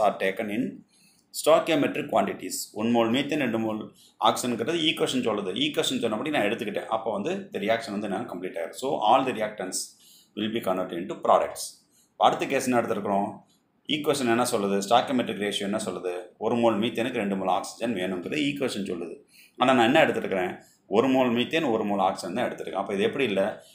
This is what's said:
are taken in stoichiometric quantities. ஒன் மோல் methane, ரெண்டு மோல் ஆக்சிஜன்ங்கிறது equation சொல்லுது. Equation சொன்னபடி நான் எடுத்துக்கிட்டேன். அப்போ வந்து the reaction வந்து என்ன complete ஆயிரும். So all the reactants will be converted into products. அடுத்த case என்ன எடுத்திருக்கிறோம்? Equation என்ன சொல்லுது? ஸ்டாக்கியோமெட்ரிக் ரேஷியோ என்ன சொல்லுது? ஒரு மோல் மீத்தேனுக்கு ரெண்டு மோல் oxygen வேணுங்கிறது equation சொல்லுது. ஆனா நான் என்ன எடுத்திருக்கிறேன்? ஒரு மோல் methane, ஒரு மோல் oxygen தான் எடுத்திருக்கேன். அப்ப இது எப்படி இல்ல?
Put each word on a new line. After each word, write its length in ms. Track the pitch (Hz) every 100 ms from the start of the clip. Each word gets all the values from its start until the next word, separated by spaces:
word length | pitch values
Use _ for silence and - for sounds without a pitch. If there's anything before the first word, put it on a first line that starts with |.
| 104
are 80 | - 95
taken 240 | 95 107 107
in 80 | 190 - - _ _ _ _
stoichiometric 720 | - - 165 165 151 127 151 -
quantities. 460 | 110 98 - 92 - -
ஒன் 180 | 104 113
மோல் 160 | 117 113 123
methane, 280 | 143 156 127
ரெண்டு 140 | 113
மோல் 180 | 110 107 101 - _ _
ஆக்சிஜன்ங்கிறது 560 | 110 117 123 113 117 170 156
equation 400 | 165 147 127 113
சொல்லுது. 240 | 104 95 101
Equation 400 | 151 151 - 127
சொன்னபடி 260 | 117 107 143 143
நான் 120 | 104
எடுத்துக்கிட்டேன். 440 | 110 104 90 -
அப்போ 160 | 113 117 101
வந்து 160 | 123 196 196
the 80 | 110 101
reaction 260 | 113 110 101
வந்து 140 | 104
என்ன 140 | 98 123
complete 280 | 90 90 -
ஆயிரும். 200 | 82 -
So 100 | 131 156 107
all 140 | 135
the 120 | 131 110
reactants 420 | 107 104 92 98 - _ - - _ -
will 160 | 107
be 100 | 113 -
converted 300 | 92 90 85
into 160 | 90 - -
products. 400 | 92 - - - - _ _ _ -
அடுத்த 260 | 110 - 165
case 160 | 135 127
என்ன 100 | 120
எடுத்திருக்கிறோம்? 480 | 110 110 104 98 101 98 _ _ _ _ -
Equation 400 | 147 147 139 123
என்ன 140 | 117 117
சொல்லுது? 260 | 113 101 98
ஸ்டாக்கியோமெட்ரிக் 580 | 98 117 131 127 107 98
ரேஷியோ 220 | 104 98 101
என்ன 120 | 95
சொல்லுது? 300 | - 90 90 90 - _
ஒரு 120 | 107 117
மோல் 220 | 117 104
மீத்தேனுக்கு 400 | 117 113 120 123
ரெண்டு 140 | 101 98
மோல் 140 | 92
oxygen 400 | 92 95 - 117
வேணுங்கிறது 460 | 101 90 92 87 147 143
equation 400 | 139 127 107 98
சொல்லுது. 240 | 87 85 - _ - - -
ஆனா 120 | 127
நான் 140 | 127 113
என்ன 100 | 156
எடுத்திருக்கிறேன்? 460 | 135 110 101 95 90 - - _ _
ஒரு 180 | 98 131
மோல் 200 | 131 123 117
methane, 320 | 120 160 151
ஒரு 100 | 110 104
மோல் 120 | 98 95
oxygen 300 | 95 90 104
தான் 100 | 110
எடுத்திருக்கேன். 340 | - - 92
அப்ப 120 | 98 98
இது 80 | 110
எப்படி 180 | 147 123
இல்ல? 140 | 95 101 - -